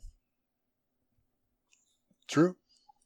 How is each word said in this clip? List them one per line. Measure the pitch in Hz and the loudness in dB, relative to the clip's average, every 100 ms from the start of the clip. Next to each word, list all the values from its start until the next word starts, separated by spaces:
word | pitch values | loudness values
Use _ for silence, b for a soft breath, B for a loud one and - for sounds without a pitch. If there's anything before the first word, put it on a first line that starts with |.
| - - _ _ _ _ _ _ _ _ _ _ _ _ _ _ _ - _ _ _ - - | -16 -20 _ _ _ _ _ _ _ _ _ _ _ _ _ _ _ -20 _ _ _ -20 -4
True. | - 175 185 _ - - - | 2 2 0 _ -20 -20 -20